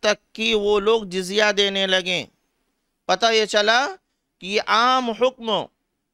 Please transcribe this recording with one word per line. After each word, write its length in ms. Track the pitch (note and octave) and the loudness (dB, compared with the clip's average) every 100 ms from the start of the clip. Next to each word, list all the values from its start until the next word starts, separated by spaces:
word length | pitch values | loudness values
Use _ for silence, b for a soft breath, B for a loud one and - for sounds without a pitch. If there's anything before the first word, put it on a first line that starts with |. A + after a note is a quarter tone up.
तक 160 | G#3+ G#3 _ | -2 -2 _
कि 180 | - A3+ | -6 -2
वो 240 | G#3+ G3+ G#3 | 0 2 0
लोग 280 | G3+ A3+ G3+ | 2 0 0
जिज़िया 420 | F3+ F3+ G3+ G#3 | -6 -4 0 0
देने 340 | G3+ G3+ G3 F#3+ | 2 0 0 0
लगें। 400 | F#3 F3+ F3+ B2 _ _ _ _ _ _ _ - | 0 0 -6 -6 _ _ _ _ _ _ _ -4
पता 220 | F#3 A3+ | 0 2
ये 140 | A3+ G#3+ | 2 2
चला 380 | G#3+ G#3 A#3 C#4+ | 0 2 2 0
कि 600 | F#4+ _ _ _ _ F3+ | -6 _ _ _ _ -6
ये 100 | G#3 | -4
आम 500 | - G#3 B3 B3+ B3 | 0 2 2 2 0
हुक्म 520 | G#3+ B3 B3+ A3+ G3 C3+ _ _ _ _ | 0 -2 -2 -4 -4 -4 _ _ _ _